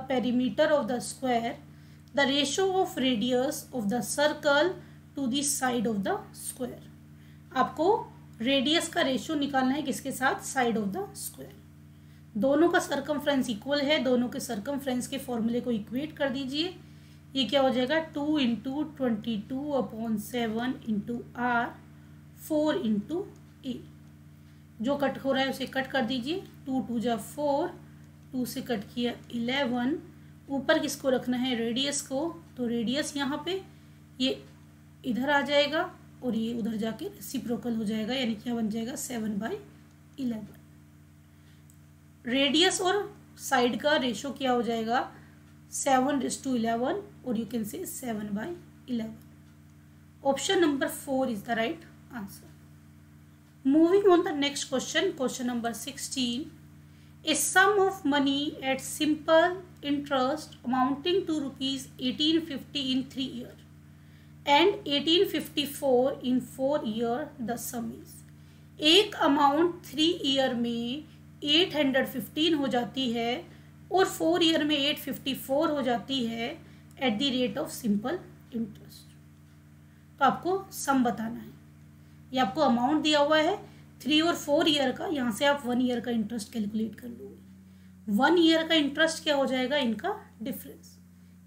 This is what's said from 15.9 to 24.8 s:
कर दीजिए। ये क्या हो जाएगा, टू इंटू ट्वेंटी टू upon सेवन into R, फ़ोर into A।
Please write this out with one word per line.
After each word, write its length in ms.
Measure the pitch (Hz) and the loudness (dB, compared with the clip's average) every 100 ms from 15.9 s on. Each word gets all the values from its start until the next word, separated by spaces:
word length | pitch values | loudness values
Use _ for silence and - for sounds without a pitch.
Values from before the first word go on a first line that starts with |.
| 247 302 - | -6 -6 -4
कर 140 | 277 | -2
दीजिए। 440 | 254 262 285 349 349 - - - - - 269 | -2 -4 -4 -4 -6 -18 -20 -20 -20 -8 -4
ये 80 | |
क्या 160 | 262 277 | 0 2
हो 100 | 262 | 4
जाएगा, 280 | 240 254 311 320 | 2 2 0 -2
टू 240 | 294 285 302 | -4 0 2
इंटू 440 | 247 226 262 269 302 - | 2 0 -4 -4 -6 -2
ट्वेंटी 400 | 262 220 233 220 - | -2 -2 -2 -6 -4
टू 120 | 262 294 277 | -6 -2 -2
upon 400 | - 220 226 214 | -2 -4 -4 -4
सेवन 540 | - 247 233 220 247 - - | -4 -4 -2 -2 -4 -4 -4
into 280 | 208 208 240 - - | -4 -2 -6 -8 -4
R, 260 | 247 240 240 - - - - - - - - | 0 0 0 -6 -18 -20 -20 -20 -20 -18 -2
फ़ोर 340 | 302 302 294 220 | 0 2 2 0
into 340 | 208 - 330 403 - - - 269 | 0 -2 -4 -6 -12 -20 -14 -10
A। 80 | 240 - - - - - - - - - - | -10 -12 -20 -20 -20 -20 -20 -20 -20 -20 -6